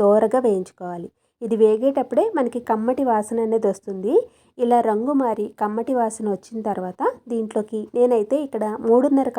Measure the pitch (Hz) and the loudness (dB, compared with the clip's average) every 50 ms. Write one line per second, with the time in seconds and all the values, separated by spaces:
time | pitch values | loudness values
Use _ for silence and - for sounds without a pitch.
0 | 208 202 208 214 226 214 233 262 254 233 202 185 185 - - - 185 180 175 175 | 2 4 4 4 4 2 2 2 2 2 0 0 -2 -6 -12 -14 -12 -12 -10 -10
1 | 170 - _ _ _ _ _ - 240 208 226 214 220 214 214 220 247 277 277 285 | -12 -14 _ _ _ _ _ -10 -6 -4 0 4 4 4 4 4 2 0 0 0
2 | 247 247 247 285 403 453 427 302 254 240 - 240 240 - 226 214 220 240 262 294 | -2 -2 0 0 0 2 0 -2 -2 -2 -4 -6 -4 -2 -2 -2 0 -2 -2 0
3 | 277 254 226 214 208 - 226 233 226 220 226 226 214 202 190 - - 208 196 190 | 0 0 2 0 0 -2 -2 -2 -2 0 0 0 0 0 -2 -2 -6 -12 -10 -6
4 | 185 214 302 440 523 - _ _ _ _ _ - 247 233 240 240 226 220 208 214 | -2 0 2 2 0 0 _ _ _ _ _ -4 0 2 2 2 2 2 0 0
5 | 233 269 294 269 269 233 214 214 208 - - - 214 208 214 220 240 277 262 247 | 0 0 0 2 2 0 0 -2 -4 -8 -6 -4 -4 -4 -4 -4 -4 -2 -2 0
6 | 233 220 220 - 226 208 196 - - - 233 220 214 220 196 190 185 185 185 - | 0 -2 -4 -4 -4 -4 -4 -4 -6 -10 -10 -8 -6 -6 -4 -4 -6 -8 -6 -4
7 | 294 466 554 - - 233 240 226 220 214 - 220 208 214 226 214 208 - - 240 | -4 -4 -4 -4 -8 -6 -4 -4 -4 -4 -4 -4 -4 -4 -6 -8 -8 -4 0 2
8 | 247 247 247 226 208 214 262 302 294 277 - 220 214 214 214 - 226 226 233 247 | 2 4 4 2 0 0 0 -2 -2 -2 -4 -4 -4 -4 -6 -4 0 4 4 4
9 | 262 285 277 269 262 254 240 | 4 4 4 2 2 0 -2